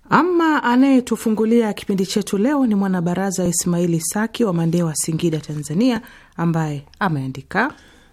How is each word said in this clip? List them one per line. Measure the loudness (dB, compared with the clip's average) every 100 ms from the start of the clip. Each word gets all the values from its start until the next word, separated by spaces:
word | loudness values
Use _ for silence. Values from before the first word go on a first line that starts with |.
| 0
Ama | 2 4 2 2 2
anayetufungulia | 2 4 6 4 2 -2 -2 0 2 4 2
kipindi | -2 -4 -2 0
chetu | -2 -2 0
leo | 0 2 2
ni | 2
mwanabaraza | 0 0 0 -2 -2 -2 -2
Ismaili | 0 0 0 0 0
Saki | -2 -4 -4 -2
wa | 0
Mandewa, | 0 0 0 -2 -4
Singida, | -4 -2 -2 -2
Tanzania, | -6 -10 -6 0 0 0 -6 -20 -18 -4
ambaye | -2 0 -2 -6 -12 -6
ameandika, | -2 -2 -4 -10 -6 -2 -2 -4 -20 -20 -20